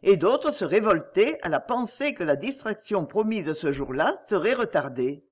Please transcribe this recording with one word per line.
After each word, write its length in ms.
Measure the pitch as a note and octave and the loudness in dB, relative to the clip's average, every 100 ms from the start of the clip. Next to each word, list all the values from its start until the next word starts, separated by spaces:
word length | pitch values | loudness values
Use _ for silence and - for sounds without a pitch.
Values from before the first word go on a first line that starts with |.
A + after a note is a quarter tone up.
et 160 | F3 G3 | 4 4
d'autres 320 | F3 C4+ D4+ | 4 2 0
se 160 | - E3+ | -2 0
révoltaient 720 | F3+ G#3+ F3 - - A3+ D#4 | 2 4 2 0 2 2 2
à 80 | - | -2
la 120 | D3+ | -2
pensée 520 | - A#3 A#3+ - D4 | -2 -4 -4 -2 -4
que 100 | A#3 | -2
la 140 | E3 C#3 | 0 0
distraction 680 | G3 C4+ A3 G#3 - G3+ D#3 | -2 -8 -6 -8 -2 -2 -2
promise 480 | G3+ G#3+ A3 D#3 | -2 0 -2 -4
ce 180 | D3+ D#3+ | -4 -2
jour-là 500 | C#3 C3 B2+ F3 F#4+ - | -2 -4 0 0 -2 -2
serait 240 | G3+ F3 | 0 2
retardée. 720 | B3 A#3 E3 C#3 B2 B2+ C#3+ _ | 0 0 -2 -4 -2 -2 -2 _